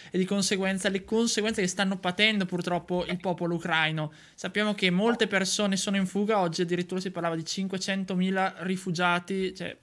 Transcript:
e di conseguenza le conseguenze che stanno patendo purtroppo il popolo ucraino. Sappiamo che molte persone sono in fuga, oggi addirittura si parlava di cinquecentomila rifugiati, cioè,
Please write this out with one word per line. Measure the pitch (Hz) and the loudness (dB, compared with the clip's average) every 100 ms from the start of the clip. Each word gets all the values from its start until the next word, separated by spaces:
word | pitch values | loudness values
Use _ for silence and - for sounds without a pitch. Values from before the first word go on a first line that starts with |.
| - | -6
e | 180 | -2
di | |
conseguenza | 185 202 185 196 190 190 196 | 0 0 0 0 0 0 0
le | 202 | -2
conseguenze | 196 220 233 - 208 220 | 0 0 2 2 0 0
che | 185 | 0
stanno | - 196 190 | 0 0 0
patendo | 180 175 214 214 185 | -2 2 2 2 0
purtroppo | 175 175 175 175 180 - | -2 -2 -2 0 -2 -2
il | 185 | -4
popolo | 196 175 170 | -2 -2 -2
ucraino. | 170 170 160 156 156 151 - - | -2 0 2 2 0 -4 -8 -20
Sappiamo | - 185 202 214 | -12 -6 0 0
che | 208 185 | 2 4
molte | 180 220 233 220 | 4 4 4 2
persone | 196 190 - 208 190 | 2 0 0 0 0
sono | 196 196 | 0 0
in | 190 | 0
fuga, | 202 208 220 | 0 2 2
oggi | 175 160 | 2 0
addirittura | 175 180 180 185 | 0 0 -2 -4
si | 190 | -4
parlava | 180 170 | -4 -2
di | 165 | -2
cinquecentomila | 160 - 190 190 190 196 190 185 185 190 190 175 | -4 -4 -4 -4 -2 -2 0 0 2 2 0 -2
rifugiati, | 175 185 190 165 180 175 175 196 190 | -4 -4 -2 0 2 2 0 -4 -4
cioè, | - 170 - | -6 -10 -10